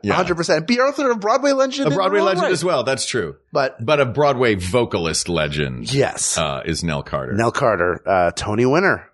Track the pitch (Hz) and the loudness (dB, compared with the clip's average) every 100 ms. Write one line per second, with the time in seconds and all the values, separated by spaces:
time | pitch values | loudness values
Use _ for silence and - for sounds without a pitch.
0 | 104 95 175 170 170 156 165 240 262 277 | -2 0 0 -2 0 0 0 0 0 0
1 | 269 233 202 254 277 269 269 277 277 - | -2 0 0 2 2 2 0 0 0 0
2 | 190 202 196 190 - 165 180 151 117 131 | 2 2 2 2 0 0 0 0 0 -2
3 | - 123 82 - _ 147 135 - 117 147 | -2 -4 -4 -8 _ -2 -2 -2 0 2
4 | 127 127 147 127 123 98 90 120 117 101 | 2 2 2 4 2 2 0 0 2 0
5 | 82 78 - 85 76 73 71 62 57 135 | -2 -2 -2 -2 0 -2 -4 -4 -2 0
6 | 120 - - - 76 67 - 78 87 73 | 0 -2 -4 -2 -2 -4 -6 -4 -4 -4
7 | - 73 64 101 117 - 131 98 87 82 | -4 -6 -4 -2 -2 0 2 2 0 0
8 | 92 95 87 - - 107 127 151 190 98 | 0 2 2 0 -2 0 2 2 2 0
9 | - | -6